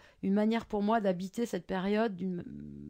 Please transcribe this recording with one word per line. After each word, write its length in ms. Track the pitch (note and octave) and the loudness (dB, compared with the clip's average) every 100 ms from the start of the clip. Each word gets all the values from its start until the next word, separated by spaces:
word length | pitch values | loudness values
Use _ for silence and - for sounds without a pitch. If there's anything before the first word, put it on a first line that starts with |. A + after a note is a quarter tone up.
| - _ | -12 _
une 100 | F#3+ | 2
manière 320 | G3+ G#3+ A3+ | 4 4 2
pour 180 | - G#3 | 0 0
moi 180 | G#3 A#3 | 2 4
d'habiter 420 | G3 F3 F#3 - | 2 0 -2 -4
cette 220 | A#3+ F3+ - | -2 -4 -4
période 500 | F#3+ F#3+ G#3+ A#3 F3+ | -2 2 2 0 -2
d'une, 260 | F#3 F3 - - D2 C#2+ D2 | -4 -4 -8 -12 -12 -14 -14